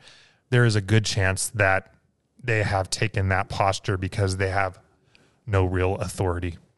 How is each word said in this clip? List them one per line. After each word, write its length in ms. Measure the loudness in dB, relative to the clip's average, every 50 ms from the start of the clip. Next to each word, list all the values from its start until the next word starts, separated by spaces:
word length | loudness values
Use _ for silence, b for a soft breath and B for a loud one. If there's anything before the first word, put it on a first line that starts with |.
| B B B B B B B B B B
there 160 | 2 4 4
is 100 | 4 2
a 60 | 0
good 240 | 0 2 2 2 2
chance 440 | 2 -2 0 0 0 0 -2 -4 -6
that 440 | 0 2 2 2 2 2 -2 -6 _ _ _ _ _ _ _ _ _ _
they 220 | -4 -2 0 0 0
have 260 | 0 0 -2 -2 -2
taken 400 | -4 -4 -4 -2 -2 -2 0 0
that 180 | 0 0 -2 -4
posture 480 | -2 0 0 0 0 -2 -2 -4 -4 -2
because 380 | -4 -6 -2 -2 -2 0 0 -2
they 120 | -2 -2
have 280 | 0 0 -2 -2 -4 -10 _ _ _ _ b b b b b b b b b -2
no 180 | 2 2 2
real 300 | 2 2 2 0 0 0
authority. 600 | -2 -4 -6 -4 -2 -2 -2 -2 -2 -4 -6 -8 -10 _ _ _